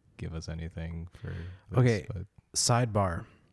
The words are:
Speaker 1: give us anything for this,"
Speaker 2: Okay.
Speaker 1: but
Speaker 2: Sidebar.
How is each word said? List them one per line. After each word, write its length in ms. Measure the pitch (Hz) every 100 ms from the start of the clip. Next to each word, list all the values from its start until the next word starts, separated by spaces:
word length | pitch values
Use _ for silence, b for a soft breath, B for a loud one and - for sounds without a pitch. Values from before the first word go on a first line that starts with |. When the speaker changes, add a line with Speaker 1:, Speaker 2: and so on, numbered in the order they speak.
| _ -
Speaker 1:
give 160 | 82
us 160 | 80 80
anything 580 | 82 82 - 82 82 85
for 140 | - 90 90 87 90 -
this," 80 | 127
Speaker 2:
Okay. 280 | 123 107 -
Speaker 1:
but 120 | 92 90 - _ -
Speaker 2:
Sidebar. 680 | - 120 123 104 95 85 110 b b